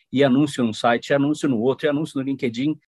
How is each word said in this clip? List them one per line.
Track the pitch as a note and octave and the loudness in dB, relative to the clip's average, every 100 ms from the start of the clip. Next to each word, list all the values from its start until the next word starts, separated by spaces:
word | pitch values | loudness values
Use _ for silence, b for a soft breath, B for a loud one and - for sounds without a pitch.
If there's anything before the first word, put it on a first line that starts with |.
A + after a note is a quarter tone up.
| b | b
e | B2+ | 2
anúncio | C#3 B2+ D3 - | 4 4 2 0
num | A#2+ | -2
site, | G#2 A#2+ A#2 - | 0 0 0 0
e | |
anúncio | C#3 C#3+ D3+ D3+ | 0 0 0 -2
no | A#2 | 0
outro, | A#2+ C3+ D#3 | 0 0 -2
e | |
anúncio | C#3+ D#3 C#3 | -2 -4 -6
no | C3 | -6
LinkedIn. | C#3 B2+ A2+ C#3 D#4 _ | -4 -4 -2 -4 -4 _